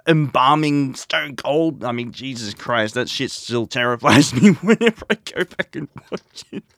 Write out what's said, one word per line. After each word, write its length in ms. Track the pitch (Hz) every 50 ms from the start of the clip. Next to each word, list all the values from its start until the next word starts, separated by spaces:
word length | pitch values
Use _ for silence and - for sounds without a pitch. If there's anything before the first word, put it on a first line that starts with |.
| _
embalming 880 | 165 165 156 151 131 - 127 127 135 151 156 151 147 143 143 139 131 120
Stone 440 | - - - - 160 151 147 131 -
Cold. 460 | - 123 143 156 165 165 143 110 107
I 100 | 123 120
mean, 180 | 120 123 120
Jesus 420 | 101 - 123 135 131 117 113 101 101
Christ, 400 | - - - 120 117 107 107 -
that 160 | 123 120 -
shit 220 | - - 135 -
still 340 | - - - - 117 120 113
terrifies 680 | - - 127 123 123 120 117 - 143 107 135 151 - 123
<laughs> 60 | 127
me 120 | 175 208
whenever 520 | 170 - - 202 226 - 226 233 214 - - -
I 60 | 214
go 300 | - _ - - - 185
back 300 | - - - 185 - -
and 120 | 165 151 - _ - - _
watch 340 | - 202 - _ _ - - -
it. 120 | - 202 - _ _